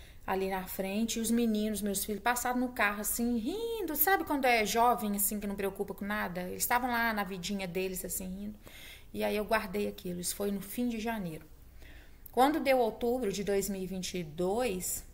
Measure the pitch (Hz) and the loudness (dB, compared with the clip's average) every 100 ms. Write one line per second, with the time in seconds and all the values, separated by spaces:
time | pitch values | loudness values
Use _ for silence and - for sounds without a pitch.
0 | - - - 190 190 190 185 - 190 202 | -18 -10 -4 -2 0 -2 -4 -4 -2 0
1 | 226 226 220 233 233 214 214 202 202 196 | 0 0 2 2 4 2 0 0 -2 -2
2 | - 202 240 247 247 247 247 247 208 208 | -2 -2 0 0 0 0 0 2 2 2
3 | 208 - 240 240 220 392 466 453 339 285 | -2 0 0 0 0 -2 -2 -2 -2 2
4 | 381 392 320 294 254 233 208 220 240 233 | 4 4 4 2 6 6 4 4 6 4
5 | 214 202 202 208 202 196 196 196 190 190 | 2 0 0 0 -4 -2 -2 -2 -4 -6
6 | 202 214 202 180 180 190 - 247 247 233 | -4 -2 -2 -4 -6 -2 2 2 2 2
7 | 233 214 190 190 175 202 190 180 185 180 | 2 0 -2 -4 -4 -4 -2 -2 -2 -4
8 | 190 - 185 185 208 214 - - - - | -6 -6 -6 -8 -8 -12 -16 -18 -16 -18
9 | - 202 208 208 208 220 202 202 202 202 | -12 -4 0 0 2 0 0 -2 -2 -4
10 | 180 175 175 - 202 202 196 - 247 226 | -6 -6 -4 -2 -2 -2 -4 -2 -2 -2
11 | 226 226 175 156 - - - - - - | -2 -4 -4 -8 -12 -20 -20 -18 -18 -18
12 | - - - - 269 311 262 262 226 214 | -18 -20 -2 6 6 6 4 6 4 2
13 | 240 254 214 185 196 196 196 190 185 190 | 0 2 0 0 0 2 2 -2 -4 -4
14 | 180 185 165 151 180 214 247 185 180 - | -4 -4 -4 -2 0 2 0 -2 -4 -6
15 | - | -8